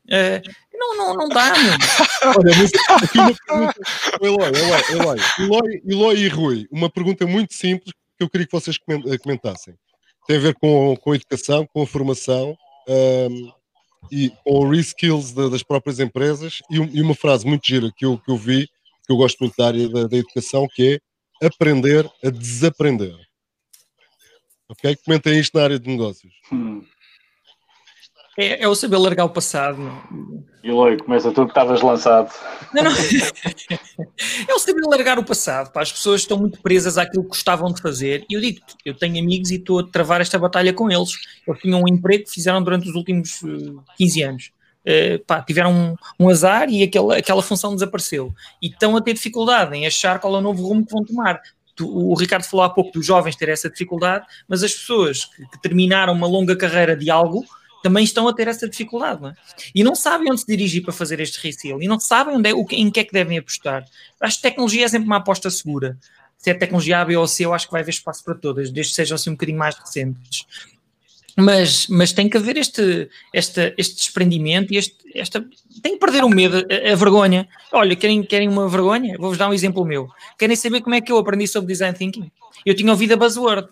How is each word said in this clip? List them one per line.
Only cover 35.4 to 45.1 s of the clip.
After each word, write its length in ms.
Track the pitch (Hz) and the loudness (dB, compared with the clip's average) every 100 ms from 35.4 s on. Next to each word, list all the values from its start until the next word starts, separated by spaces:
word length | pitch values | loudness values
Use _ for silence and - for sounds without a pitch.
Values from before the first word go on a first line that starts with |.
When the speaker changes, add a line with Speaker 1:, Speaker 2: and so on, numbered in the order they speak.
| - 135 131 | -4 -4 -6
Speaker 1:
pá. 100 | 151 | -4
As 100 | - | -6
pessoas 300 | - 208 202 | -4 0 0
estão 160 | - 202 | 0 -2
muito 240 | 208 - | -2 -2
presas 360 | 185 185 175 175 | 2 2 2 0
àquilo 260 | 175 190 | 0 -2
que 60 | 185 | -4
gostavam 420 | - 196 175 175 | -4 -2 0 -2
de 100 | 175 | -4
fazer. 440 | 170 131 139 143 - | -6 -4 -4 -4 -4
E 40 | |
eu 80 | 202 | -4
digo-te, 340 | 233 - _ - | -4 -6 _ -16
eu 100 | 143 | -12
tenho 300 | 131 170 165 | -6 -4 -2
amigos 280 | 170 185 180 | -2 -2 -2
e 40 | 180 | -4
estou 240 | 180 180 | -2 -2
a 40 | |
travar 360 | 180 180 160 175 | 0 -2 0 0
esta 180 | 175 185 | 0 0
batalha 360 | 175 180 185 | 0 2 2
com 180 | 185 226 | 2 0
eles. 200 | 175 180 - - - - | 0 -2 -8 -14 -14 -10
Eles 140 | 151 | -4
tinham 200 | 185 180 | 0 2
um 60 | 180 | 4
emprego 380 | 180 185 202 208 | 2 2 0 0
que 60 | |
fizeram 300 | - 175 185 | -6 0 0
durante 280 | 180 180 175 | 0 -2 -2
os 60 | 170 | -6
últimos, 460 | 170 180 160 - | -4 -4 -4 -10
eh, 500 | 160 151 147 143 135 - | -10 -10 -12 -16 _ 0
quinze 240 | 180 156 | 0 2
anos. 300 | 139 127 - _ _ _ | -4 -6 -14 _ _ _
Eh, 360 | - 156 175 | 0 2 2